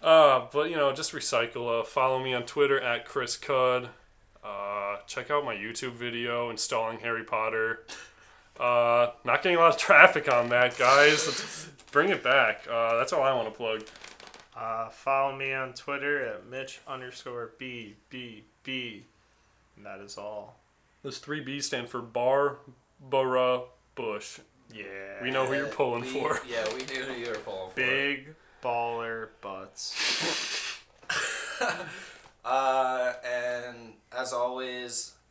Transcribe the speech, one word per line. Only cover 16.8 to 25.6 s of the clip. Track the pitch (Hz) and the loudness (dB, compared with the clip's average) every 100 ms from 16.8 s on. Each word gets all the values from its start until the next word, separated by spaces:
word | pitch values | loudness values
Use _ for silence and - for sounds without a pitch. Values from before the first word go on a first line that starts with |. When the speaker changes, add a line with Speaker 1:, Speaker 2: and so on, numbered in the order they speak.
| - | -14
Speaker 2:
underscore | 131 127 123 - 120 113 - | -12 -12 -14 -12 -12 -12 -12
B | 131 123 110 107 _ | -12 -12 -14 -20 _
B | 127 123 107 - _ | -16 -14 -18 -20 _
B. | - 131 123 104 120 _ _ _ _ _ _ _ | -10 -8 -8 -12 -20 _ _ _ _ _ _ _
And | |
that | 104 98 | -18 -16
is | 101 - | -16 -12
all. | 104 107 104 - _ _ _ _ | -12 -12 -14 -20 _ _ _ _
Speaker 1:
Those | 139 127 | -14 -14
three | - 151 | -8 -8
B's | 131 143 135 | -8 -6 -4
stand | 131 120 | -4 -6
for | 123 | -10
Barbara | 120 120 123 135 143 139 - - _ _ 135 135 131 127 127 127 123 _ _ - | -6 0 2 4 2 -2 -18 -20 _ _ -2 0 2 4 4 2 -2 _ _ -10
Bush. | 117 107 - - - _ _ | -6 -6 -10 -16 -20 _ _
Speaker 2:
Yeah. | 110 98 98 98 98 | -18 -14 -14 -14 -8
Speaker 1:
We | 120 | -4
know | 131 131 | 0 0
who | |
you're | 139 | 0